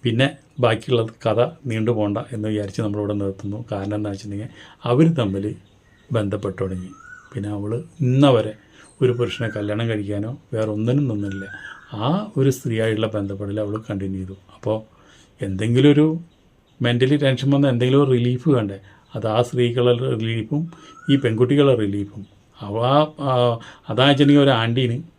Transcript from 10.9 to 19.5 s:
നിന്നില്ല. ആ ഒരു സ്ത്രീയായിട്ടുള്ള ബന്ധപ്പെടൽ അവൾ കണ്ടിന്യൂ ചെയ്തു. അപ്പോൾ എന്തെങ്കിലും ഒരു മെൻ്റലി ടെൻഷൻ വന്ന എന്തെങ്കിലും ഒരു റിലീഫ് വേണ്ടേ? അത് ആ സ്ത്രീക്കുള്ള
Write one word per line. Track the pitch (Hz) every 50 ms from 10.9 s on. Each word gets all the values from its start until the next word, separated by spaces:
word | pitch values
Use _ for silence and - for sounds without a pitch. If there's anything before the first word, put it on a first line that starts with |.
| 127 143 147 127
നിന്നില്ല. | 113 101 101 101 95 98 98 - - - - - - - - - -
ആ | 107 110 131 160 196 214 208 -
ഒരു | 147 135 135
സ്ത്രീയായിട്ടുള്ള | 131 - - 127 113 110 110 110 110 107 110
ബന്ധപ്പെടൽ | 107 107 104 98 98 101 95 104 101 101 107
അവൾ | 107 101 104 110 110 -
കണ്ടിന്യൂ | 107 98 98 95 95 95
ചെയ്തു. | 92 92 95
അപ്പോൾ | - _ - - - - 117 107 110 110 _ _ _ _ _ _ _ _ _ _ _ -
എന്തെങ്കിലും | 101 95 92 110 113 120 123 135 147 143
ഒരു | 143 151 156 160 165 170 - _ _ _ _ _ _ _ _ _ _ 127
മെൻ്റലി | 120 120 120 131 131 147
ടെൻഷൻ | 147 143 135 131 120 127 139
വന്ന | 143 139 143 139
എന്തെങ്കിലും | 123 120 123 127 131 139 143
ഒരു | 135
റിലീഫ് | 127 120 120 123 127 123 - 165
വേണ്ടേ? | 139 120 107 101 98 95 - - - _ _ _ -
അത് | 113 104
ആ | 113 107 117 123
സ്ത്രീക്കുള്ള | 120